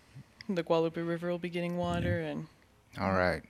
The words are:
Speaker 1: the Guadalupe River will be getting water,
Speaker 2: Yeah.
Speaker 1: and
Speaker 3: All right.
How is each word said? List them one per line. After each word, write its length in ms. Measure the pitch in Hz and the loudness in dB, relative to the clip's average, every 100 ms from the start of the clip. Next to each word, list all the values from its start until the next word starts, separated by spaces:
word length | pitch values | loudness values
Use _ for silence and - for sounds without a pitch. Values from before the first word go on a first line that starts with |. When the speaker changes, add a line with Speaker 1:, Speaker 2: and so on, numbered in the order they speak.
| - - - - - | -20 -20 -20 -12 -4
Speaker 1:
the 160 | 180 | -2
Guadalupe 380 | 165 165 165 170 | 2 4 2 0
River 280 | 170 170 175 | -4 -2 -2
will 100 | 175 | -4
be 100 | 175 | -4
getting 280 | 175 175 175 | -2 -2 0
water, 440 | 175 175 170 175 | 0 2 2 0
Speaker 2:
Yeah. 80 | 156 | -2
Speaker 1:
and 160 | 147 160 - _ _ _ - | -6 -8 -14 _ _ _ -2
Speaker 3:
All 120 | 98 | 2
right. 280 | 95 90 80 | 4 4 2